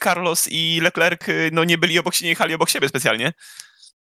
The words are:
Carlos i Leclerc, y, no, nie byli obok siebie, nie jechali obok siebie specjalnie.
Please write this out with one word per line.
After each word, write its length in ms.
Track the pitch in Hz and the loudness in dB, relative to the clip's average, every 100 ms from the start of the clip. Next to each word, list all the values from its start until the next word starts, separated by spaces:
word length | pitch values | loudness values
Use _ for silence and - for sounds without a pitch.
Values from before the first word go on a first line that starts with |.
Carlos 440 | - 175 180 170 - | 0 0 0 0 -2
i 280 | 160 165 165 | -2 0 2
Leclerc, 460 | 165 - 170 175 - | 0 2 0 0 -4
y, 200 | 160 160 | -2 0
no, 100 | 165 | 0
nie 140 | 170 170 | 2 2
byli 220 | 175 165 | 2 0
obok 140 | - | 0
siebie, 120 | - 175 | -2 -2
nie 40 | |
jechali 240 | 160 175 | 0 0
obok 160 | 160 165 | 0 0
siebie 200 | 190 139 | 0 0
specjalnie. 440 | 131 127 110 127 - - - - _ - _ | 0 0 0 -2 -4 -14 -20 -20 _ -20 _